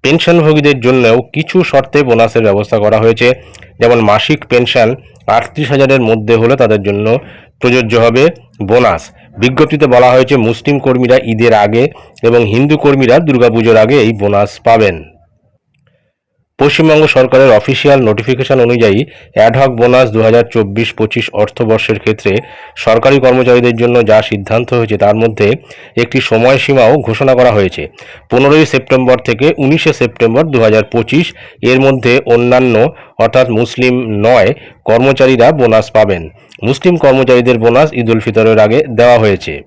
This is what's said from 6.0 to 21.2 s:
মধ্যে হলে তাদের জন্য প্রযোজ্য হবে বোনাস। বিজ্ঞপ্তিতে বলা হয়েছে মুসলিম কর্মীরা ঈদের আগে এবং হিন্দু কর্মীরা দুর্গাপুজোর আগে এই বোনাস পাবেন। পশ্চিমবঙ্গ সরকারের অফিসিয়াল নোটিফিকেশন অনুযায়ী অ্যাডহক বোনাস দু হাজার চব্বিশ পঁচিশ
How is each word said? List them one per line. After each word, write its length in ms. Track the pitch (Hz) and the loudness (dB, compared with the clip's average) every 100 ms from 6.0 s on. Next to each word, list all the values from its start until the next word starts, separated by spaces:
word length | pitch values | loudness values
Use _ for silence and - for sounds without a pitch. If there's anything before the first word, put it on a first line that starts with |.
মধ্যে 340 | 113 113 107 113 | 0 -2 0 0
হলে 200 | 117 131 | 0 0
তাদের 260 | 117 107 | 0 0
জন্য 360 | 101 101 107 156 - - _ _ | -2 -4 -2 -4 -6 -20 _ _
প্রযোজ্য 360 | 123 127 110 117 | -2 -2 0 0
হবে 320 | 117 120 156 170 _ _ | 2 2 0 -2 _ _
বোনাস। 480 | 98 120 120 85 - _ _ - | -2 0 2 -2 -10 _ _ -4
বিজ্ঞপ্তিতে 480 | 127 131 151 151 143 | -4 0 -2 0 2
বলা 240 | 123 127 | 4 4
হয়েছে 260 | 131 127 139 | 2 2 0
মুসলিম 420 | 110 117 - 143 | -2 -4 -4 -4
কর্মীরা 400 | 135 123 120 127 | -2 -2 0 0
ঈদের 300 | 107 110 120 | 0 -2 2
আগে 340 | 110 104 113 120 - - - | 2 2 0 -2 -6 -20 -4
এবং 220 | 117 120 | 0 0
হিন্দু 320 | 110 113 143 151 | 0 0 0 0
কর্মীরা 420 | 143 139 123 131 | 0 0 2 2
দুর্গাপুজোর 580 | 160 131 120 113 113 110 | 2 0 2 2 2 2
আগে 240 | 110 143 | 2 2
এই 120 | 110 | 0
বোনাস 480 | 110 101 101 104 - | -2 -2 -2 -2 -4
পাবেন। 400 | - 113 104 82 76 _ _ _ _ _ _ _ _ _ _ _ _ _ _ - | 0 2 0 -2 -14 _ _ _ _ _ _ _ _ _ _ _ _ _ _ -4
পশ্চিমবঙ্গ 460 | 143 - 160 156 156 | -2 0 2 2 2
সরকারের 440 | 135 127 131 135 | 2 2 2 4
অফিসিয়াল 520 | 107 - 131 143 139 | 2 0 -2 0 2
নোটিফিকেশন 580 | 117 107 113 127 131 135 | 0 -2 -4 -4 -2 0
অনুযায়ী 440 | 120 123 110 101 147 - - | 0 2 0 0 -4 -12 -10
অ্যাডহক 340 | - 110 120 139 | 0 0 2 0
বোনাস 420 | 117 120 127 127 | 0 2 2 2
দু 120 | 110 | 0
হাজার 220 | 110 120 | 2 2
চব্বিশ 500 | 117 117 101 101 113 | 0 -2 -4 -4 -6
পঁচিশ 360 | - 110 120 | -4 -6 -4